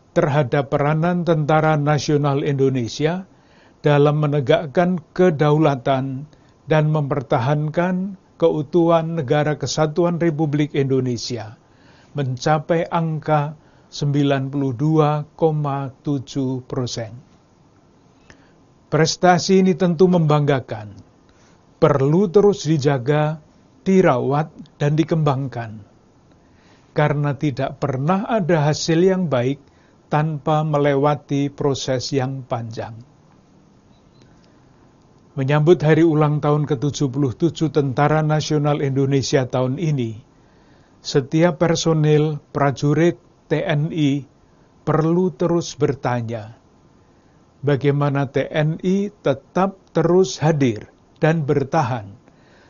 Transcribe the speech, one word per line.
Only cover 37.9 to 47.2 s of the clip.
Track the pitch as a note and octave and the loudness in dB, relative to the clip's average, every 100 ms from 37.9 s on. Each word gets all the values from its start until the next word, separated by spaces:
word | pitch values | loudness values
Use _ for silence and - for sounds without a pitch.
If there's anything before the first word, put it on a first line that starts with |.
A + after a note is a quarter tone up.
| B2+ D3 D#3 D3+ | 2 2 2 0
Nasional | D3+ D3+ D3+ D3 D3+ | -2 0 0 0 0
Indonesia | C#3+ C3+ C3+ C#3 - D3 B2+ | -2 0 0 0 2 0 0
tahun | B2+ B2+ C#3+ | -2 -2 -2
ini, | D#3+ C#3+ A#2 A2 - _ _ _ _ _ _ _ | -2 -2 -4 -8 -18 _ _ _ _ _ _ _
setiap | - D3 C3 D#3+ F3 E3 | -4 -2 0 2 2 2
personil | E3+ E3 E3 D#3 D3+ D3+ D#3 D3 - | 0 0 0 2 4 2 2 -4 -8
prajurit | D3 C#3+ B2+ C#3+ D3 E3+ E3+ _ _ - | -2 0 0 0 2 2 0 _ _ -6
T | D3+ | -4
N | E3+ D3 D#3+ E3 | -2 -2 -2 0
I | C#3+ C#3+ - _ _ _ _ _ | 0 0 -6 _ _ _ _ _
perlu | - D#3 D#3+ E3+ F#3 - | -2 0 2 0 0 -2
terus | E3+ E3+ D#3+ - | -2 0 -4 -2
bertanya, | D3 B2+ B2+ B2 A2 A2+ A2 A2+ _ _ _ _ _ _ | -2 -2 -4 -4 -4 -8 -12 -20 _ _ _ _ _ _